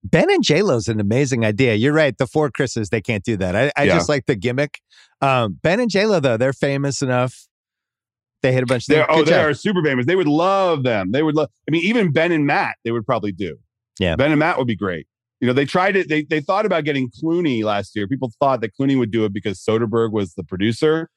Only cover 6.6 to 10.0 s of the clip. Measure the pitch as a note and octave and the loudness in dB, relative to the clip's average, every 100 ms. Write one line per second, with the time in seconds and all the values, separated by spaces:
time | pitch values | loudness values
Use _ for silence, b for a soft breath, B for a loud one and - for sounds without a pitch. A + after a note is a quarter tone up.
6.6 | C#3+ C#3 C#3 C3+ C3 B2 B2+ - - _ | -2 0 -2 -2 -2 0 -2 -6 -20 _
7.6 | _ _ _ _ _ _ _ _ C3 C3 | _ _ _ _ _ _ _ _ 0 0
8.6 | B2 B2+ - D3+ D3+ D#3+ D3+ E3+ D#3 C#3 | 0 -2 2 2 4 2 4 4 2 -2
9.6 | G3+ F3+ D3+ B2+ | -2 0 0 0